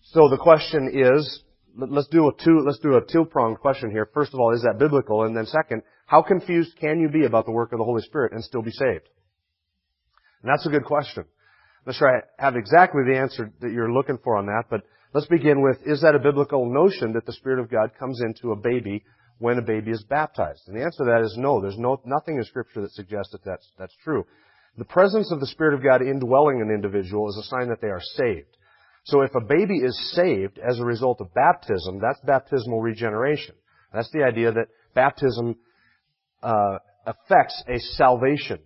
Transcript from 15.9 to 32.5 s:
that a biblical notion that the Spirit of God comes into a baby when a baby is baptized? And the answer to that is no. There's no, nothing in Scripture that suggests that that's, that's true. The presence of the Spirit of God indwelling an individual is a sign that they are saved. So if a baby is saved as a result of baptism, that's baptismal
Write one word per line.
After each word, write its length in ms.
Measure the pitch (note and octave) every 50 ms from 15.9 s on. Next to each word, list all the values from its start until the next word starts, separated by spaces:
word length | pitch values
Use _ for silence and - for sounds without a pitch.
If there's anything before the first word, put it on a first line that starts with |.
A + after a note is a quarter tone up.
| D3+ C#3
that 140 | D#3+ D#3 D3
a 40 | C#3
biblical 520 | A#2 C#3+ C#3 C#3+ C#3+ C#3 D3 C3+ B2 A#2+
notion 420 | B2 C#3 E3+ G3 F#3 - B2+ A2 A2+
that 120 | A#2 -
the 80 | - A2+
Spirit 260 | - _ C3 C3 B2+
of 100 | A#2+ A2
God 220 | A#2+ A2 G#2+ - _ _
comes 220 | - C3+ C3 A#2
into 320 | A#2+ A2 G#2+ - - A#2+ G#2+
a 20 |
baby 480 | G#2 G2+ A#2+ B2 B2 G2 G2 G2+ G#2+ _ _ _ _ _ _ _ _
when 180 | A#2 A#2 A#2+
a 40 | B2
baby 300 | A2+ G#2+ A2 G#2+ G#2 A2
is 120 | A2+ A2 - _
baptized? 520 | C3+ D3 D#3 - _ - F#2+ D2+ C#2+ _ _
And 100 | - G2
the 60 | A2+ C3+
answer 200 | F3 - - C#3
to 80 | A#2+
that 100 | A#2 A2+ A2+
is 120 | G#2+ G2
no. 240 | A#2 B2+ C#3 C#3+ G#2+
There's 160 | F#2+ G2 G2
no, 240 | A2+ A#2+ B2 C3+ C3 _
nothing 320 | A#2+ C#3 D3+ _ - D#3
in 60 | C3 A2
Scripture 360 | - _ B2+ A2+ _ _ A2+
that 120 | G2+ G2 -
suggests 400 | - G2+ F#2 G#2+ G2+ G2 - -
that 100 | G2 _
that's, 260 | F#2+ F2+ - _ _ _
that's 180 | _ F#2+ - _ _ _
true. 220 | D#3 D3+ A2+ F2+ _ _ _ _ _ _ _ _ _ _
The 80 | A2 A#2
presence 460 | _ - F3 F#3+ G3+ G3 A3 G3+ -
of 100 | E3+ C#3+
the 60 | C3+
Spirit 260 | B2+ - - D#3+ D#3 C#3+
of 100 | C3+ B2+
God 180 | C#3 B2+ B2+
indwelling 600 | B2+ C3+ C3+ C#3 B2+ A#2 B2+ C#3 D3+ D3 C3+ B2
an 120 | G#2+ G#2+ G#2+
individual 560 | G#2 G2 G2+ F#2+ G2+ F#2+ F2+ G2+ G#2 G#2+ G#2
is 80 | G2+
a 60 | G#2+ G#2+
sign 240 | - C3 B2+ B2 B2
that 120 | A2+ -
they 80 | - G#2
are 120 | G2 F2
saved. 460 | - - - - C3 A#2 G2 D#2 C#2 _ _ _ _ _ _ _ _ _ _ _ _
So 180 | - C#3+ C#3
if 120 | C3+ - -
a 60 | B2+
baby 360 | A2+ G2 C#3+ E3 G#3+ G3 G3+
is 360 | D3 B2 B2+ A#2+ - - - -
saved 440 | E3+ F3+ F#3 C3 G2 F#2+ G2 _ -
as 200 | - A#2+ B2 A#2
a 60 | A#2+
result 360 | A#2+ A#2 G#2+ C3 B2+ A#2+ -
of 120 | G2+ F2 _
baptism, 680 | B2 C#3 E3 F3 - - - G#2+ F#2 G2 F#2 F#2 G2
that's 180 | G#2 A#2+ C#3 _ -
baptismal 560 | C3+ C#3 C3 - _